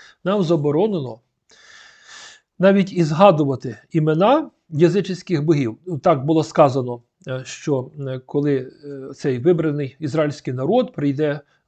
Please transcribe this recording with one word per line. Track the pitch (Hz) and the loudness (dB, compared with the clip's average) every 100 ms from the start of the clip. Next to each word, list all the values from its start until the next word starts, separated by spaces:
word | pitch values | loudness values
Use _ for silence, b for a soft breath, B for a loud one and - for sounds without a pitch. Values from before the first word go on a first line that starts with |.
| b b | b b
нам | 175 208 | -4 -2
заборонено | 165 165 147 151 214 180 127 113 _ _ _ B B B B B B B B B B - | 0 0 0 0 0 -2 -8 -12 _ _ _ B B B B B B B B B B 0
навіть | 190 196 190 | 4 4 2
і | 180 | 0
згадувати | 156 160 202 156 143 127 127 107 _ | 0 6 6 6 0 -2 -6 -12 _
імена | 160 156 156 208 294 285 _ - | -2 0 2 4 2 0 _ -8
язичницьких | 147 170 196 185 180 - 165 | 2 2 2 -2 -8 -4 -2
богів. | 151 147 120 110 185 156 | 0 0 0 -6 -10 -2
Так | 185 151 139 | 0 0 0
було | 160 | 0
сказано, | 156 - 147 131 123 120 _ _ - | 0 4 4 4 -6 -8 _ _ -10
е, | 131 131 | -10 -10
що, | - - 135 127 147 | -10 -4 -4 -4 -12
е, | 135 131 | -10 -10
коли, | - 143 147 135 127 - 147 | -6 -2 0 -2 -4 -16 -16
е, | 139 135 | -14 -14
цей | 139 147 127 | -8 -4 0
вибраний | 147 165 160 147 135 - | 2 2 0 -4 -6 -8
ізраїльський | 151 151 147 139 - | -6 -2 -2 -2 -8
народ | 127 143 240 247 | -6 0 0 -2
прийде | - 143 139 151 147 - _ | -2 -4 -2 -2 -4 -10 _